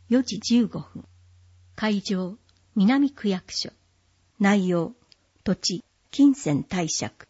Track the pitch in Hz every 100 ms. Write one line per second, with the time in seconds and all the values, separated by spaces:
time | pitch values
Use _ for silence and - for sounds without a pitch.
0 | - 247 254 208 - 240 214 156 - -
1 | - _ _ _ _ _ _ - 220 202
2 | - 185 180 220 _ _ _ 208 196 277
3 | 277 - 208 180 - - - _ _ _
4 | _ _ _ - 196 208 185 175 165 -
5 | _ _ _ _ - 180 - 180 _ _
6 | _ - 285 262 156 143 - 185 160 -
7 | 107 _